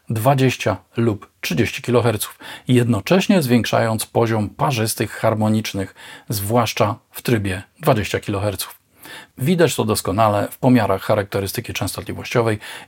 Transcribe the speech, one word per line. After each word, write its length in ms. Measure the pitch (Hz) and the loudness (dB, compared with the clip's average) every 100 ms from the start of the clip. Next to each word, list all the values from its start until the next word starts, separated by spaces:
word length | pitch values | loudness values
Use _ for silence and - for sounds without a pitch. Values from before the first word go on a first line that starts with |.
| _ | _
dwadzieścia 680 | 110 117 139 131 - 113 95 - - | 0 2 4 2 2 -2 -4 -6 -2
lub 340 | 117 104 - _ | 0 -2 -8 _
trzydzieści 420 | - 170 110 - | -6 -2 -2 -2
kiloherców, 560 | - 120 117 107 - - - - - | 0 2 2 0 -6 -12 -18 -14 2
jednocześnie 760 | 123 117 113 - 185 - 196 | 2 4 0 2 2 4 2
zwiększając 640 | 131 123 104 117 113 110 - | 4 2 2 0 0 -2 -2
poziom 420 | 113 117 113 98 | 0 0 0 -2
parzystych 640 | - - 110 110 - 110 | -2 -2 0 -2 -2 -6
harmonicznych, 840 | - 113 110 107 107 107 101 95 - - - - | -2 -2 0 2 0 -2 -6 -8 -12 -20 -20 -8
zwłaszcza 680 | 104 98 120 113 - 104 110 _ | -6 0 0 0 0 -2 -2 _
w 120 | - | -10
trybie 400 | - 113 98 92 - _ | -2 0 0 -6 -10 _
dwadzieścia 400 | - 120 95 - | 0 0 0 -4
kiloherców. 580 | - 98 104 95 - - _ _ - - - - | -4 -4 -4 -4 -10 -12 _ _ -20 -20 -20 -4
Widać 360 | 131 175 240 | 0 4 2
to 100 | - | 2
doskonale 640 | 110 104 - 95 110 104 101 | 0 0 0 2 2 2 -2
w 80 | - | 0
pomiarach 440 | 131 123 101 95 | 4 4 4 0
charakterystyki 720 | - 104 98 101 98 - - | 0 0 0 -4 -4 -6 -8
częstotliwościowej 840 | - 104 - 98 95 98 123 113 107 - - | -6 -6 -6 -10 -10 -2 0 2 0 -6 -18